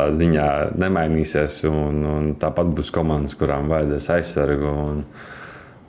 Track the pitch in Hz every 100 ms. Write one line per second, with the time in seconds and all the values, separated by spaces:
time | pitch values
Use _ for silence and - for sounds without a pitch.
0 | 71 78 85 78 73 71 - - 92 90
1 | 80 80 76 73 76 - 80 76 73 76
2 | 76 76 76 73 80 80 87 78 78 85
3 | 80 76 71 - 71 71 73 80 76 71
4 | 71 85 - 73 71 71 73 73 73 73
5 | 71 - - - - - - -